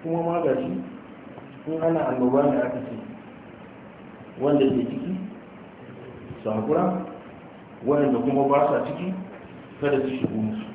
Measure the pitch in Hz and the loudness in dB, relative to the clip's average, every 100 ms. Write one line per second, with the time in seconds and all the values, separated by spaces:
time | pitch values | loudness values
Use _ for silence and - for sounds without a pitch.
0 | 165 170 170 170 151 127 127 190 - - | 0 0 2 2 2 2 0 -4 -6 -12
1 | - - - - - - - 160 160 165 | -16 -18 -16 -16 -16 -14 -6 0 2 4
2 | 139 127 127 135 147 - - - - 113 | 2 4 4 6 6 4 2 -2 -6 -8
3 | - - - - - - - - - - | -10 -14 -14 -16 -18 -18 -18 -18 -18 -18
4 | - - - - 135 143 135 127 - - | -18 -18 -16 -2 4 6 6 4 0 -2
5 | 127 185 - - - - - - - - | -4 -4 -6 -12 -16 -18 -18 -18 -16 -16
6 | - - - - 110 110 107 160 185 185 | -16 -16 -14 -8 -4 -2 2 4 4 0
7 | - - - - - - - - 117 147 | -6 -12 -16 -18 -18 -18 -18 -8 2 4
8 | 139 123 127 139 139 143 143 - - - | 6 4 4 4 6 6 6 2 0 -4
9 | 180 185 - - - - - - 143 139 | -4 -6 -8 -14 -16 -16 -16 -2 2 2
10 | 131 127 - 110 107 107 - | 2 0 -2 0 -2 -4 -8